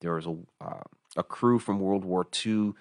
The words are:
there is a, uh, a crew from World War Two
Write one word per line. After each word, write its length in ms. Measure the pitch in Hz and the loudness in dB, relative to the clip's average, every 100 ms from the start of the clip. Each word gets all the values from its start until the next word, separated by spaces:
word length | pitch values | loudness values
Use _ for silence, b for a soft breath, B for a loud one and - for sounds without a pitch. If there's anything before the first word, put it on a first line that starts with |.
there 180 | 85 82 | -4 -4
is 80 | 82 | -4
a, 100 | 82 87 _ | -8 -10 _
uh, 220 | - - - _ _ - | -12 -12 -14 _ _ -6
a 60 | |
crew 380 | - - 120 120 | -6 2 4 4
from 180 | - 101 | 2 0
World 260 | 95 101 | 2 0
War 200 | 92 90 | 2 0
Two 500 | 90 - 113 107 104 101 | 0 -2 0 2 2 -2